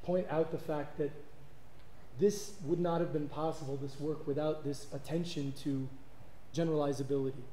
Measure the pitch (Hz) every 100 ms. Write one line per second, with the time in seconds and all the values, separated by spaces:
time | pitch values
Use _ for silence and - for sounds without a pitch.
0 | - 185 180 151 156 160 - 151 143 -
1 | 143 - - - - - - - - -
2 | - 120 196 202 - - 147 165 175 170
3 | 170 156 147 143 160 151 139 139 139 -
4 | 147 147 - 143 151 151 143 139 - 139
5 | - 165 170 - 139 135 147 139 131 -
6 | - - - - - - 165 156 143 135
7 | 135 143 135 131 120